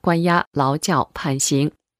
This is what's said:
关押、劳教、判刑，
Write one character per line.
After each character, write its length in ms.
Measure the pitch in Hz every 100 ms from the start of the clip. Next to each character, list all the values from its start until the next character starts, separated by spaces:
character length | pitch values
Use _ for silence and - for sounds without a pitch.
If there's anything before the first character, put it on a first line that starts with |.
关 220 | - 170
押、 240 | 175 175 -
劳 240 | 143 135 147
教、 360 | - 151 -
判 260 | - 160 135
刑， 320 | - 139 147 - _